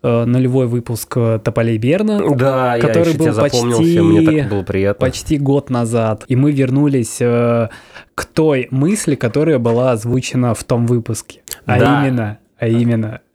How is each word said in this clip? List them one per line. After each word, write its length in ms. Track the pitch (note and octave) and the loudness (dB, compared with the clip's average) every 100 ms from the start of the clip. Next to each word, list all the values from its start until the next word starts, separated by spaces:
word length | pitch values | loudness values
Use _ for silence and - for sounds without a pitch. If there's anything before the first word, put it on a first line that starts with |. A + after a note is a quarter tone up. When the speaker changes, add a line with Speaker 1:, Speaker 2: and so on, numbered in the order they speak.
Speaker 1:
э, 220 | C3 A#2 A#2 | 0 0 2
нулевой 420 | B2+ B2+ C3 B2+ | 0 2 0 0
выпуск, 460 | A#2+ A#2 A2+ - B2+ | -2 -4 -8 -6 -2
э, 220 | A#2 A2 | 0 0
«Тополей 360 | A#2 A2 A#2 A2 | -2 -2 -2 0
Берна», 400 | A#2+ F3 G#3+ G#3 F#3+ C3 | 0 0 0 0 0 0
Speaker 2:
Да, 400 | C3+ C3 B2 A#2+ | 0 0 0 0
я 60 | |
Speaker 1:
который 260 | A#2+ A2+ E3 | 2 2 0
Speaker 2:
еще 40 | D3+ | 2
тебя 80 | D#3+ | 0
Speaker 1:
был 80 | |
Speaker 2:
запомнился, 720 | G#2+ C#3+ B2 A#2+ A#2+ E3 E3+ | 2 2 2 0 2 2 4
мне 180 | E3 E3 | 4 4
Speaker 1:
почти, 200 | D#3+ D#3 | 4 2
Speaker 2:
так 80 | C3+ | 0
было 100 | G2+ | -4
приятно. 420 | F#2 F#2+ G2 G2+ C3 | -2 -2 -2 0 -4
Speaker 1:
почти 300 | - - D3+ | -4 -4 -2
год 300 | C#3 C#3 C#3 | 0 0 0
назад. 540 | B2 A#2 A#2 A2+ G#2+ - | -4 -2 0 -2 -4 -2
И 80 | B2+ | 0
мы 160 | C#3+ | 2
вернулись, 680 | C#3 C3 C3+ D3 C3+ A2+ - | 2 0 2 2 0 -2 -2
э, 480 | A#2+ A#2+ A#2+ A#2 A2 - - - - | 0 2 2 0 -2 -8 -20 -20 -14
к 120 | - - | -12 -4
той 420 | - D#3 C3+ B2 | 0 2 2 -2
мысли, 460 | C3 D3+ G#3+ - C#3 | 0 0 0 -2 -2
которая 420 | A#2+ C#3+ D#3+ C3+ | -2 0 0 0
была 340 | A#2 A#2 C3 | 0 0 0
озвучена 600 | A#2 A#2 B2+ - C3 B2 | -2 -2 -4 -2 -2 -2
в 100 | A#2 | -2
том 220 | - A#2+ A#2+ | -4 -2 0
выпуске. 560 | A#2+ A#2 A2 - - - - - | 0 -2 -10 -10 -20 -16 -14 0
А 140 | G#2+ | 2
Speaker 2:
Да. 240 | - C#3+ C#3 | 4 2 0
Speaker 1:
именно, 320 | B2 G#2+ A2 _ _ | -2 -4 -8 _ _
а 80 | A#2 | 0
именно 540 | A#2 A#2+ A#2 A2 A#2+ _ | 2 2 0 -4 -10 _